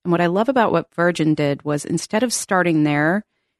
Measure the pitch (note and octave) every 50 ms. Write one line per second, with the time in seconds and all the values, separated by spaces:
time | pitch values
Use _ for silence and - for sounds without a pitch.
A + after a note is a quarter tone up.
0 | _ F3+ E3+ E3+ F3 E3+ F3 F#3+ A3+ B3+ C4+ C4 A3 G3 - E3 - - _ -
1 | E3+ F3 F3 - D#3+ D#3 D#3 D3+ D3+ C#3+ C#3+ - - D3 D3 D3 - - - E3+
2 | - - - G#3+ B3+ A#3+ - - - - G3+ F#3 F3 F3 E3 D#3 D3+ D3+ D3 D3
3 | D3+ D#3 F3+ G#3 - _ _ _ _ _ _ _